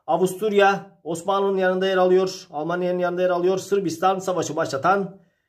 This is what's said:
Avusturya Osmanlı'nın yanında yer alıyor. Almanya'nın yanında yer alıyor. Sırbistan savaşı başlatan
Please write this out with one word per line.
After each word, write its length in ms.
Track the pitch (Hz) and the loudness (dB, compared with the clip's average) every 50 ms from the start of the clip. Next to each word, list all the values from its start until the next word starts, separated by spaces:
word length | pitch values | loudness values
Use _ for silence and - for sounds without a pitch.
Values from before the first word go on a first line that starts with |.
| _ - | _ -2
Avusturya 920 | 160 175 185 180 - - 208 220 202 202 202 196 196 175 - - - _ - | 0 0 0 0 0 -2 -2 0 2 4 4 4 4 0 -4 -12 -20 _ -10
Osmanlı'nın 540 | 151 170 165 - 196 196 196 196 196 196 190 | -10 -8 -6 -4 -2 0 0 0 0 0 0
yanında 300 | 185 185 185 185 190 190 | 0 0 0 0 0 0
yer 100 | 190 185 | 2 2
alıyor. 500 | 180 185 180 185 190 185 185 - - - | 4 4 4 4 2 0 -4 -8 -14 -12
Almanya'nın 480 | 160 147 156 160 170 175 180 180 180 180 | -10 -8 -6 -4 -4 -2 -2 -2 -2 -2
yanında 220 | 180 180 175 175 | -2 -2 -2 0
yer 80 | 180 180 | 0 0
alıyor. 280 | 180 175 175 185 190 185 | 0 2 2 2 0 0
Sırbistan 640 | 180 - 202 202 185 165 160 - 185 185 196 190 | -2 -2 -2 0 0 -2 -2 0 0 0 0 0
savaşı 360 | 185 196 180 170 156 - 147 | -2 -4 -2 -2 -4 -4 -4
başlatan 640 | 156 160 156 139 135 - 170 190 202 190 165 - - _ _ _ _ _ | -4 -4 -4 -4 0 0 2 2 2 0 -4 -10 -16 _ _ _ _ _